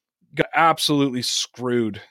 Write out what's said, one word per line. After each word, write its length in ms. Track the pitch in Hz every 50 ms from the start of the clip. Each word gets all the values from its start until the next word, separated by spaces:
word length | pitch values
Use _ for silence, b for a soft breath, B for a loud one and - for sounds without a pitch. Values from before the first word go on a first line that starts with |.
| _ _ _ _ _ _ -
Got 140 | 143 156 - -
absolutely 640 | 147 165 165 156 - - 160 151 143 139 139 123 123
screwed. 800 | 117 - - - - - _ 117 123 123 120 120 113 107 98 - B B